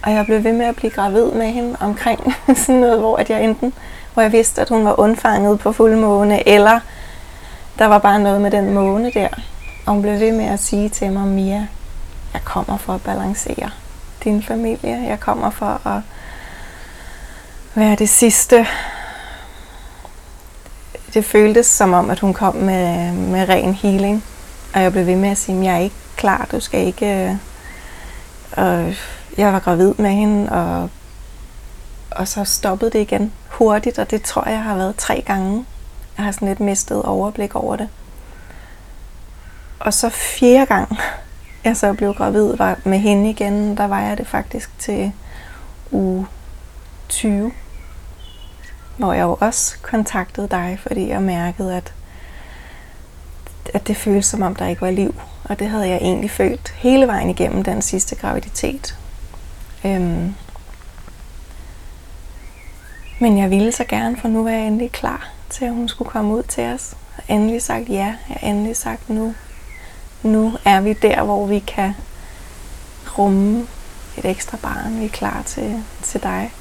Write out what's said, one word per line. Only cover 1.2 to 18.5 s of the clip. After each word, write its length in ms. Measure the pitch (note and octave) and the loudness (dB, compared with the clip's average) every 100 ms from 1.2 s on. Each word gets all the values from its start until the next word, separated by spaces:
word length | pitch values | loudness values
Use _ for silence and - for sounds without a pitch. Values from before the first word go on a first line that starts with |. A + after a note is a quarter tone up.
| A#3 | 4
med 200 | A3+ A3 | 2 0
hende 260 | A#3+ A#3+ B3 | -2 -4 -2
omkring 540 | G3+ G#3 A#3+ A3+ - B3+ | -2 0 0 0 0 0
<laughs> 220 | - B3+ - | 4 4 6
sådan 160 | B3+ | 6
noget, 180 | A#3+ A3 | 6 6
hvor 180 | A3 - | 4 2
at 120 | G#3+ | 2
jeg 140 | A3 | 2
enten, 300 | A3 A3 B3+ - - - - | 2 2 -2 -4 -14 -16 -4
hvor 80 | - | 2
jeg 100 | A3 | 6
vidste, 300 | A3+ A3+ - | 6 4 2
at 80 | - | 2
hun 160 | A3+ G#3+ | 4 4
var 140 | - | 6
undfanget 600 | G#3 A3+ A3+ G#3 G3+ G3+ | 4 4 2 4 4 4
på 120 | G3+ | 2
fuldmåne, 760 | A3 A3+ A3 A3 G3+ G#3 G3+ - | 6 6 8 6 6 6 6 8
eller 320 | G#3 G#3 A#3 - - - - - - - - - - | 8 8 6 2 -16 -14 -14 -16 -16 -16 -16 -14 2
der 60 | G#3+ | 6
var 140 | G#3 | 8
bare 200 | G#3 G3+ | 8 6
noget 220 | G3+ G3+ | 4 4
med 100 | G3+ | 4
den 220 | G#3 G3 | 4 4
måne 380 | G3+ G3 G3+ A#3+ | 4 4 2 2
der. 160 | A3 F#3+ - - - - - - | 0 0 -2 -10 -12 -12 -8 0
Og 80 | |
hun 80 | G#3 | 2
blev 180 | G3+ G#3 | 2 4
ved 120 | A3 | 4
med 140 | A3+ G#3+ | 4 0
at 140 | G3+ | 0
sige 300 | - G3+ G#3 | 0 0 0
til 220 | - G3 | 0 0
mig, 160 | G3 G3 | 0 2
"Mia, 400 | F#3+ F#3+ G3+ G#3 - - - - - - | 2 2 0 -4 -8 -10 -8 -8 -8 -8
jeg 100 | - | -6
kommer 340 | - F#3 F#3 G3+ | -4 -4 -2 -4
for 160 | - | -4
at 80 | F#3 | -4
balancere 680 | G3+ G3 G3 G3+ - - G#3 - - - - - | -4 -4 -2 -4 -4 -4 -6 -10 -16 -16 -16 -6
din 200 | G#3+ G#3 | 0 0
familie. 600 | G#3+ A3+ A3+ - A#3 A#3+ A#3+ | 0 -2 -2 -2 -2 -2 -2
Jeg 120 | G#3 | -2
kommer 300 | - A3+ A3 | -2 0 -2
for 380 | G#3+ G#3 - - | -2 -4 -2 -2
at 140 | G3+ G#3+ - - - - - - - - - - - - - - - - G#3+ | -4 -6 -14 -16 -14 -14 -14 -14 -16 -16 -16 -16 -16 -16 -16 -16 -18 -6 2
være 200 | G#3+ G#3 | 4 6
det 140 | G#3+ | 4
sidste." 580 | - A#3 - - | 6 6 6 8